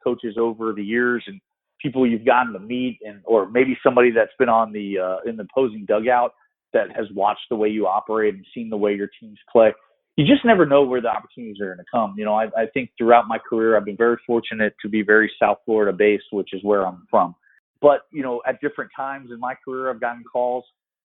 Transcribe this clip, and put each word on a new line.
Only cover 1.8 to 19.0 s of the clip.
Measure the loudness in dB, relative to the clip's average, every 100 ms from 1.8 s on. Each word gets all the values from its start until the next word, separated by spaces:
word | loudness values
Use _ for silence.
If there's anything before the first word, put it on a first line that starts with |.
people | -6 0 0
you've | 2 2
gotten | 2 0
to | -6
meet, | -8 -6 -6 -8 -16
and, | -10 0
or | 2 2
maybe | 2 2 2
somebody | 2 4 4
that's | 4 0 0
been | 2
on | 2 0
the, | -4 -6 -4
uh, | -4 -4 -8
in | -10
the | -6
opposing | -2 -2 -4 -2
dugout | 0 2 0 0 -6 _ _ _
that | -2 -2 -6
has | -8
watched | -2 -2 -2 -6
the | -2
way | -2
you | -2 -2
operate | -2 -2 -2 -2
and | -4 -10
seen | -14 -8
the | -2
way | -2 -2
your | -6 _
teams | -20 -20 _
play. | 4 4 2 _ _ _ 0
You | 4
just | 4 4
never | 4 4
know | 4
where | 2 0
the | -4
opportunities | -6 -10 -16 -16 -10
are | -10
gonna | -12 -6
come. | -4 -4 -4
You | -2
know, |
I, | -2 -2 -4
I | -4
think | -6 -8 -2
throughout | 4 4 4
my | -6
career, | -4 -2 2 2
I've | 0
been | 0
very | 0 0 -2
fortunate | -4 -2 -2 -4 -4
to | -4
be | -2
very | 4 4 2 0
South | 0 0 0
Florida | 0 2 2
based, | 2 2 -2
which | -8 -6
is | -4
where | 0 0 -2
I'm | -6 _
from. | 0 0 -4 _ _ _ _
But, | 4 4 -2
you | -10
know, | -6 -6 -6
at | -6
different | -6 -8 -12
times | -12